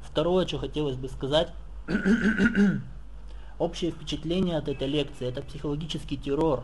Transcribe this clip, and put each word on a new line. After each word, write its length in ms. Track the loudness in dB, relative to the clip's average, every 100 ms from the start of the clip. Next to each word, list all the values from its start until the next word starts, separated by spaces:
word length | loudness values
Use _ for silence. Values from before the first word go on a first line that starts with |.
Второе, 460 | -4 0 4 4 2
что 100 | -2
хотелось 380 | -4 -2 -2 -2
бы 140 | -6
сказать. 420 | -4 2 4 2 -4 -10 -12 -2
<clears throat> 1700 | 0 4 4 4 4 4 6 6 4 -4 -12 -12 -12 -12 -12 -12 -2
Общее 320 | -2 0 -4
впечатление 640 | -4 -6 -6 -2 0 2 0
от 120 | -2
этой 180 | -2 0
лекции — 400 | 0 0 -2 -4
это 140 | -4
психологический 720 | -8 -6 -4 -4 -4 -6 -6 -6
террор 480 | -2 2 4 2